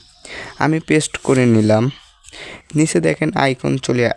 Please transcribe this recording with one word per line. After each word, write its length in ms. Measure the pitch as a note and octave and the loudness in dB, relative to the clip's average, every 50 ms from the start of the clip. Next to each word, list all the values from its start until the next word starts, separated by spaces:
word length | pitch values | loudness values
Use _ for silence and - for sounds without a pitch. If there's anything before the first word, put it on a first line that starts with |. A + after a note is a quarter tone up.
| - - _ _ - - - - - - - - | -18 -20 _ _ -20 -18 -16 -16 -16 -16 -6 -2
আমি 220 | - C#3+ D#3 D#3+ | -2 0 0 -2
পেস্ট 360 | E3 - D3+ D#3 D3 - - | -2 0 0 0 0 -2 -6
করে 300 | - - - C3+ C3 B2+ | -6 -2 0 2 4 4
নিলাম। 440 | B2 A2+ A2 G#2+ G#2+ G#2+ G#2+ A#2 C3+ - - - - _ _ _ - - - - - - - - - - | 4 4 4 4 4 2 2 2 -2 -4 -8 -16 -20 _ _ _ -20 -20 -18 -18 -18 -18 -20 -16 -4 -2
নিচে 260 | D3+ D#3 D#3+ - F3 | 0 0 2 0 0
দেখেন 300 | D#3+ E3 D3+ - D#3 D#3 F#3+ | 0 0 0 0 -2 -2 0
আইকন 440 | - C3+ C3+ C3 - - C#3+ C#3 C3+ | 0 0 0 -2 -2 -2 -2 -2 -2
চলে 320 | - - B2+ B2 A#2+ A2+ - | -2 -2 0 0 0 0 -2